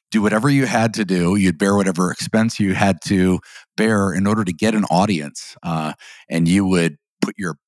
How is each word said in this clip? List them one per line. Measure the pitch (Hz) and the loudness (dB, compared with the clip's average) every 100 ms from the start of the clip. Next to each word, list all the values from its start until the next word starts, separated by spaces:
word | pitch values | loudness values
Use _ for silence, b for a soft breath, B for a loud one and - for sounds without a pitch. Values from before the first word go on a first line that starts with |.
| _ | _
do | 110 | 0
whatever | 104 107 135 | 2 2 2
you | 139 120 | 2 2
had | 117 117 107 | 0 0 -2
to | 95 | -2
do. | 92 87 101 | 0 2 2
You'd | 95 85 | 2 2
bear | 98 101 | 2 2
whatever | 95 85 90 | 0 0 -2
expense | - - 110 113 - | -4 -2 0 0 0
you | 101 | -2
had | 95 101 90 - | 2 0 0 0
to | 98 92 90 B B B - | 2 2 0 B B B -2
bear | 110 107 98 | 0 0 0
in | 85 98 | 0 0
order | 110 | 0
to | 92 | -2
get | 82 110 110 | -2 -2 0
an | - | 0
audience. | 87 104 87 71 - - - | 0 0 -2 -6 -14 -18 -14
Uh, | 87 82 78 78 B B B | -8 -6 -6 -10 B B B
and | 82 85 | -2 2
you | 98 95 | 2 2
would | 92 85 73 _ _ | 2 0 -2 _ _
put | - - | -4 -4
your | 92 78 | -8 -8